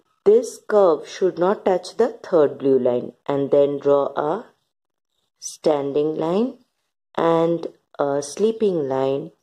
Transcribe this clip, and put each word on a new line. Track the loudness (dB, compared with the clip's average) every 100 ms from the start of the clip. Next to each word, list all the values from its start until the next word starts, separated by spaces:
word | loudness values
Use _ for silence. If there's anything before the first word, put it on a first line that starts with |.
| _ _
this | 4 4 2 -10 0
curve | 4 4 2 -4
should | -4 -2 0
not | -2 0 0
touch | -2 -4 -2
the | -2 -2
third | -2 2 2 2
blue | 0 2
line, | 2 -2 -6 -14 -6
and | -4 2
then | 2 2 0
draw | 0 2 0 -4
a | -4 -4 -8 _ _ _ _ _ _ _ _ _
standing | -18 -4 0 0 0 -2 -2 -2
line | -2 0 -2 -6 _ _ _ _ _ -2
and | 0 2 0 -2 -6 _ _ -6
a | -2 -2
sleeping | -6 -2 -2 0 -2 -2 -2
line | -2 -2 -4 -6 _